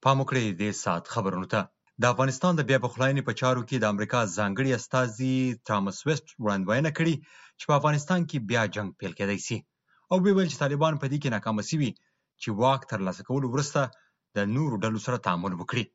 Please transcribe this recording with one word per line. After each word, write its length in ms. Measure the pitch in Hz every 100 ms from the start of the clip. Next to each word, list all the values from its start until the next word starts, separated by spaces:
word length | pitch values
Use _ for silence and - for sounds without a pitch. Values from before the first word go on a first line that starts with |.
| 131
پام 140 | 135
وکړئ 360 | 135 131 113 90
دې 100 | 107 98
ساعت 280 | - 87 -
خبرونو 340 | - 98 87 90
ته. 60 | 110 95 _ _ -
د 60 | 123
افغانستان 440 | 117 135 131 180 165
د 80 | 127
بیا 80 | 135
پخلاینې 400 | 120 113 131 139 127
په 60 | 107
چارو 220 | 127 127 113
کې 100 | 127
د 20 | 107
امریکا 260 | 101 107 123 113
ځانګړي 460 | 87 104 98 135 120
استازي 600 | - 131 127 110 131 131 131 117 -
تامس 320 | 107 98 95 143
ویسټ 200 | 151 - -
وړاندوینه 480 | 107 101 95 113 156 151
کړې 180 | 165 143 - - - _
چې 60 | -
په 40 | 147
افغانستان 500 | 147 147 147 185 170
کې 160 | 151 107
بیا 160 | 117 107 95
جنگ 140 | 101 -
پیل 140 | 98 85
کېدای 200 | 101 101 -
شي. 120 | 110 - _ _ _ _
او 60 | 185
ویې 140 | 185 190
ویل 140 | 180
چې 100 | 147
طالبان 360 | 143 143 156 151
په 60 | 139
دې 60 | 147
کې 120 | 139 110
ناکامه 280 | 113 107 101
شوي 200 | 160 143 - _ _ _ _
چې 80 | - 104
واک 240 | 123 135 -
ترلاسه 360 | 110 95 90 -
کولو 220 | 131 131
وروسته 280 | 131 143 151 131 - _ _ _ 104
د 40 | 101 120
نورو 260 | 156 110
ډلو 200 | 110 110 101
سره 180 | 123 -
تعامل 240 | 87 92 92
وکړي. 280 | 82 127 110